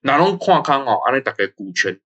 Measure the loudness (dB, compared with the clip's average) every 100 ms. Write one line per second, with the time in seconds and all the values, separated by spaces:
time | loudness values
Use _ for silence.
0 | 2 2 2 0 2 2 2 0 0 0
1 | 2 0 -2 -4 -6 _ -12 -8 -8 -8